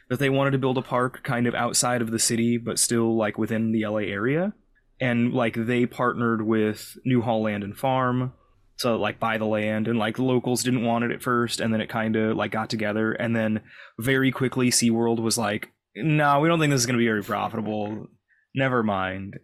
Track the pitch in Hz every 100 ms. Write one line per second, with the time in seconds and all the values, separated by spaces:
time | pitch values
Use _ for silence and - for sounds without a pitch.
0 | - 123 139 135 139 135 131 131 - 123
1 | 127 - - 120 117 120 120 - 123 123
2 | 113 113 - 117 117 117 117 - - 117
3 | 113 113 104 107 110 110 113 110 107 107
4 | 98 101 120 151 202 - _ _ _ -
5 | 123 120 120 127 113 117 113 123 120 -
6 | 123 98 120 110 107 110 107 104 - -
7 | 131 123 117 110 110 101 101 101 135 131
8 | 127 127 127 - _ _ _ - 123 107
9 | 104 - 113 110 110 107 107 107 110 117
10 | 107 117 127 123 123 117 127 123 117 117
11 | 120 - 131 120 117 - 113 110 - 117
12 | 110 110 110 107 104 110 110 110 104 107
13 | 110 - 117 113 110 107 - - - -
14 | 123 131 135 - 127 131 127 - 120 113
15 | 117 113 113 117 104 104 - _ _ 98
16 | 156 151 147 143 160 170 147 139 117 120
17 | 117 107 101 101 104 113 107 107 104 107
18 | - _ _ _ _ 131 135 123 107 98
19 | 92 95 98 -